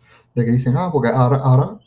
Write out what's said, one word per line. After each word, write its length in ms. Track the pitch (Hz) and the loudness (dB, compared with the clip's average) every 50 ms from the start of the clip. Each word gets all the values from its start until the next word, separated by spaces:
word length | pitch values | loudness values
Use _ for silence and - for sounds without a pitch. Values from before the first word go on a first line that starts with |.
| _ _ _ _ _ _ - | _ _ _ _ _ _ -4
de 120 | 123 113 | -2 0
que 60 | 113 | 0
dicen, 260 | 120 127 127 131 123 | 0 0 0 0 -2
"Ah, 120 | 165 185 180 | -2 -2 -2
porque 200 | 156 135 117 233 | -2 -2 -2 0
ahora, 260 | - 131 123 123 139 135 | 0 2 2 2 0 0
ahora, 420 | 135 131 127 131 160 190 214 - _ | 2 2 2 2 2 -2 -6 -16 _